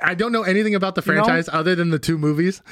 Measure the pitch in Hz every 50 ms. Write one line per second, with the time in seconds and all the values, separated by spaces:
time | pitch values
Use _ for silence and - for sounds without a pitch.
0 | - 170 180 175 220 240 233 226 196 185 185 208 214 214 202 190 196 190 180 170
1 | - 185 156 156 - 175 165 165 165 - 143 160 156 180 185 170 175 170 160 147
2 | - 165 165 156 151 151 147 151 175 185 190 - - -